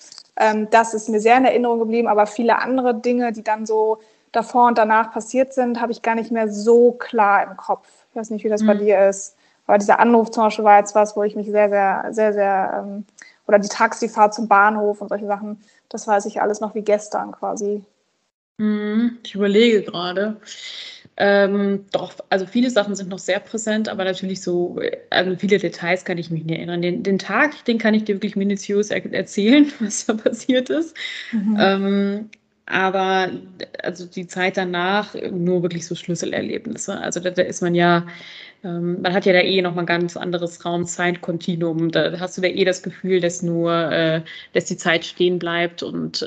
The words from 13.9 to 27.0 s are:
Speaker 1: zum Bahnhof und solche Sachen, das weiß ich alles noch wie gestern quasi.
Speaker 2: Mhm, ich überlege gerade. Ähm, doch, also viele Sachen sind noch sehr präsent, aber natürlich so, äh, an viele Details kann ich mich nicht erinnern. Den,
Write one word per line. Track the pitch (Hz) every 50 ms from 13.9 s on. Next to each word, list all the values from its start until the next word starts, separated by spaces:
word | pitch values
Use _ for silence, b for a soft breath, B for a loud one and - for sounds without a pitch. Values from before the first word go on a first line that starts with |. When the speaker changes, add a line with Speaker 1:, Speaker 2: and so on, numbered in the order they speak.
| 226 - 240 214 - 233 208 208
Speaker 1:
zum | 214 - 226 -
Bahnhof | 202 196 202 214 220 208 208 208 208 208
und | 208 -
solche | - 208 214
Sachen, | 202 202 196 208 208 208 b b b b b b _
das | - 220 - 226
weiß | 208 202 202
ich | 214 - -
alles | - 208 208 208
noch | 220 208 -
wie | 220
gestern | 202 214 208 208 208 - - - 208 208
quasi. | 202 - 214 196 196 208 202 202 208 208 196 _ _ _ _ _ _ _ _ _ _ _ _ _ _
Speaker 2:
Mhm, | - 214 214 214 208 208 208 214 226 240 240 240 -
ich | - - -
überlege | 190 202 202 196 214 233 240 220 196
gerade. | - - - 170 180 180 180 190 208 220 214 - B B B B B B B B B B B B B B - -
Ähm, | 196 202 101 - - 95 101 - 202 196 196 196 - _
doch, | - - 180 175 - - - -
also | 196 190 185
viele | 180 - 240 254 254
Sachen | 240 208 202 208 196
sind | 190 196 175
noch | 196 175
sehr | - - 185 202
präsent, | - - - 220 - 220 214 214 220 -
aber | - 190 185
natürlich | 190 190 190 190 185 190 190
so, | - 180 175 175 175 180 - -
äh, | - - - - - -
an | - - 180 185 185 175
viele | 208 190 208 185
Details | 180 170 - - 175 170 185 185 -
kann | - 180
ich | 170 165 -
mich | 165 156 160
nicht | 160 160
erinnern. | - - 170 175 175
Den, | 175 175 175 -